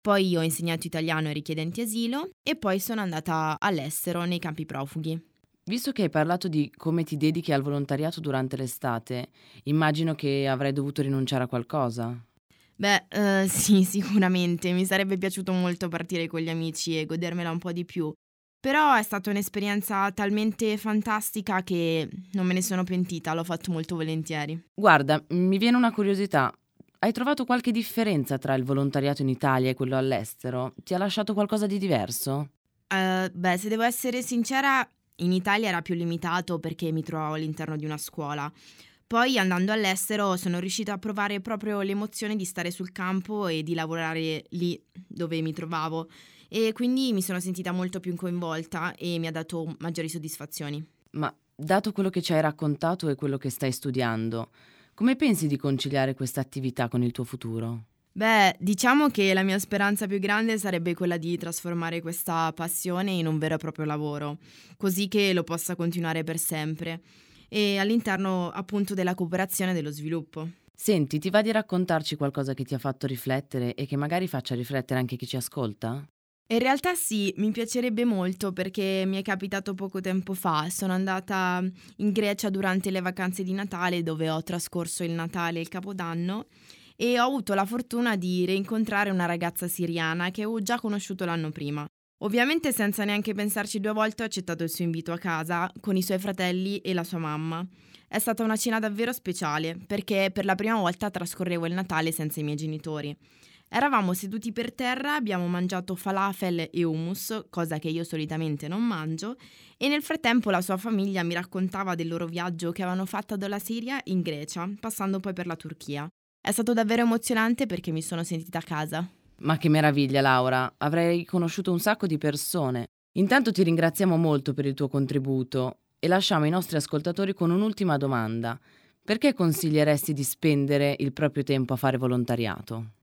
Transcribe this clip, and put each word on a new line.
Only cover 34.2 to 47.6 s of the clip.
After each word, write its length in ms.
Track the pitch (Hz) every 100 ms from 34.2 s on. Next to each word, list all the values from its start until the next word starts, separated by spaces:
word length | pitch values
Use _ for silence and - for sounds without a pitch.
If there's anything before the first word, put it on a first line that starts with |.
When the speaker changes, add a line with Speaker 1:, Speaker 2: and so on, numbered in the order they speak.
Speaker 1:
sincera, 640 | 247 240 226 269 277 269 247 _ _ _
in 160 | 175
Italia 360 | 185 190 202 220
era 140 | 175
più 120 | 170
limitato 640 | 170 170 170 175 175 170 170
perché 320 | 160 165 165
mi 120 | 160
trovavo 320 | 156 160 151
all'interno 420 | 156 156 156 156 151
di 80 |
una 140 | 151 151
scuola. 520 | - - 147 147 143 - - - - _ _
Poi, 320 | 226 247 254
andando 320 | 190 180 185
all'estero, 640 | 214 202 190 - 214 202 180
sono 220 | 185 175
riuscita 360 | 185 185 202
a 40 | 196
provare 420 | 214 208 202 202
proprio 420 | 190 214 208 208
l'emozione 540 | 196 196 214 - 214 214
di 80 |
stare 260 | 180 - 170
sul 200 | 175 180
campo 560 | - 185 190 185 214 196
e 160 | 160
di 120 | 156
lavorare 680 | 165 160 165 160 165 160 156 -
lì 320 | 175 175 170 _
dove 480 | - 185 - 170 165
mi 120 | 160
trovavo. 560 | 160 165 165 160 160 165 - - - -
E 240 | 214 220
quindi 400 | 220 247 262 262
mi 100 | 208
sono 160 | 185 180
sentita 320 | 180 180